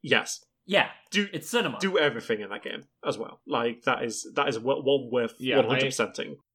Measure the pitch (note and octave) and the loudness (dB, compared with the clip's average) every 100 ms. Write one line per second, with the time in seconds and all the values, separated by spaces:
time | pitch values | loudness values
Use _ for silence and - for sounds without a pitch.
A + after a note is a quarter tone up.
0 | C#3 B2 - - _ _ - F#3+ - - | 4 2 2 -10 _ _ 2 2 2 -2
1 | _ G3 G3+ D#3+ - A#3+ F#3 A2+ F#3+ F#3 | _ -2 -2 -6 -2 0 0 -2 0 2
2 | D3 A#2 - A2 G2+ G#2 - - - _ | 2 0 -4 -4 -4 -10 -8 -12 -14 _
3 | D3+ A2 - - - C3+ A#2 A#2 - B2 | -6 -4 -8 -12 -4 0 0 -2 -2 0
4 | A#2+ G#2+ - - C#3+ A2+ A#2+ C#3 C3+ C#3 | -2 -6 -6 -2 0 0 0 0 2 2
5 | A#2+ A#2+ A2+ - C3 B2 A2+ C3 C3+ B2+ | 2 -2 -2 -4 2 4 4 2 0 0
6 | A2 - D2+ D2 _ | -2 -2 -10 -12 _